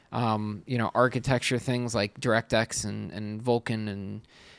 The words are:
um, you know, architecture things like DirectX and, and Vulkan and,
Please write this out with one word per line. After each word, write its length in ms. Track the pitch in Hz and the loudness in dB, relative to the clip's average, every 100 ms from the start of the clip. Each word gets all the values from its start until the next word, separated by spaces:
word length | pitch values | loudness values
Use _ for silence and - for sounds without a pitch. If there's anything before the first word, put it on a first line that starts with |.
| - | -8
um, 500 | 120 117 107 107 104 - | -2 0 0 -2 -6 -4
you 120 | 123 | 0
know, 120 | 110 | 2
architecture 640 | 113 127 123 - 123 - 123 | 4 4 4 2 2 2 -2
things 360 | 131 123 120 | 0 -2 0
like 240 | 110 101 - | 0 -2 -2
DirectX 640 | 127 110 - 113 117 - | 2 2 4 2 2 -2
and, 260 | 107 104 101 | -4 -6 -6
and 320 | 101 104 107 | -8 -8 -4
Vulkan 460 | 123 117 - 110 107 | 2 2 2 -4 -4
and, 340 | 101 98 104 - - - | -6 -8 -10 -14 -20 -20